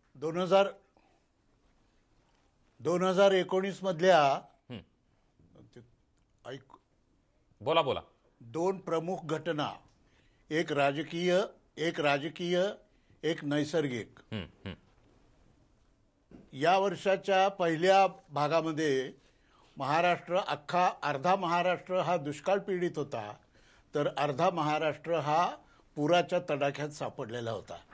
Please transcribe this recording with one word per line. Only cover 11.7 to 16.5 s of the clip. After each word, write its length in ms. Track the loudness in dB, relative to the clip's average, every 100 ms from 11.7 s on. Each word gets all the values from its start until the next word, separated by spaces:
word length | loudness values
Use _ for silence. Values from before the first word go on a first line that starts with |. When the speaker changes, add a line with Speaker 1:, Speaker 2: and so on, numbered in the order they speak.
| -6
Speaker 1:
एक 220 | -4 0
राजकीय, 640 | 2 0 -2 -8 -2 0 0 -4 _ _ _ _
एक 220 | -4 -4 -2
नैसर्गिक. 720 | -2 0 -2 -2 -4 -8 -14 -12
Speaker 2:
हं, 140 | -10 -10 -12 -14
हं. 80 | -14 _ _ _ _ _ _ _ _ _ _ _ _ _ _ _ -20 -18